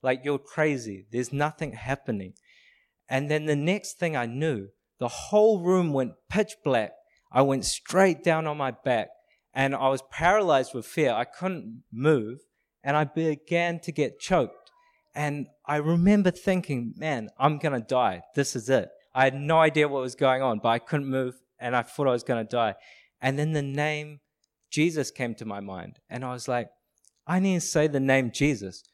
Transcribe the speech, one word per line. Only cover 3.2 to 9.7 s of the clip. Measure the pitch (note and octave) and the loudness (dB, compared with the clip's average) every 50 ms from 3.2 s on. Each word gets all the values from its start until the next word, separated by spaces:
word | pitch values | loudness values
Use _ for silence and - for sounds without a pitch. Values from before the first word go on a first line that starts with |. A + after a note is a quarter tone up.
| D3 D3 | 0 0
then | D3+ D3+ D3+ | -2 -2 0
the | D#3 D3 | 0 0
next | C#3+ C#3+ E3+ G3 G#3 - - - - | 0 0 0 -2 -2 -6 -10 -8 -6
thing | F3 E3 D#3 | -4 -4 -2
I | B2+ A#2+ | -4 -4
knew, | A#2 A#2+ C3+ D#3+ E3 C3 G#2 G2 G2 _ _ _ _ _ _ | -4 -4 -4 -2 -2 -2 -4 -6 -10 _ _ _ _ _ _
the | B2 A#2+ | -6 -6
whole | - - - - G#3 G#3+ G#3+ A3+ G#3+ F3+ | -6 -8 -6 0 4 6 6 6 4 4
room | E3+ F3+ F#3 F#3 F3 D#3+ C#3+ | 2 2 2 4 2 2 0
went | C3+ C3 A#2+ - - _ _ | 0 -2 -2 -6 -12 _ _
pitch | - G#3 G#3 - - - | -2 -2 -2 -2 -4 -4
black. | _ D3 B2+ A2+ G#2+ - - - _ _ _ _ _ _ | _ 2 2 2 0 -2 -8 -16 _ _ _ _ _ _
I | B2+ C3 | 2 4
went | C#3 C#3 C3+ C3 - | 4 4 2 0 -2
straight | - - - - - D#3 F#3+ F#3+ F#3 E3 - | -4 -6 -6 -8 -2 2 4 4 4 4 2
down | - F3 D#3+ D#3+ D#3+ | 0 0 0 0 0
on | D#3 D3 D3+ | -4 -4 -4
my | C#3 C3 | -4 -4
back, | A2+ - _ C3+ B2 A2 G2+ - - _ _ _ _ _ _ _ | -4 -4 _ 0 0 0 0 -4 -10 _ _ _ _ _ _ _
and | _ C3+ C3+ C#3 | _ -2 0 0